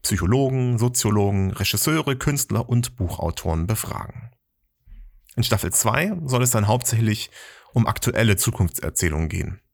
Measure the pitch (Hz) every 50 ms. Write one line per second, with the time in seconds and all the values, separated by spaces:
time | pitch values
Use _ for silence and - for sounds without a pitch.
0 | - - 104 95 90 85 117 135 139 131 131 131 127 123 120 113 113 123 123 -
1 | - 110 104 104 101 101 98 98 95 95 95 - 92 - - 98 - 160 156 160
2 | 156 143 135 131 - 151 147 139 - _ - 120 123 - 120 120 117 - - -
3 | 98 85 - - - 82 82 - - 85 80 80 82 92 110 107 - - - -
4 | - - - - 110 117 _ _ _ _ _ _ _ _ _ _ _ - - -
5 | - - _ - _ - - - 117 - 117 98 - - - - - 113 110 135
6 | 165 202 208 175 165 135 127 123 127 123 - 113 101 98 110 127 - - - 110
7 | 113 110 104 - - - - - - - - - - - _ 120 117 - - -
8 | - 120 - - 113 110 101 92 - - - - 98 82 - - - 80 - -
9 | - 82 76 76 80 78 80 90 - - 95 - _ _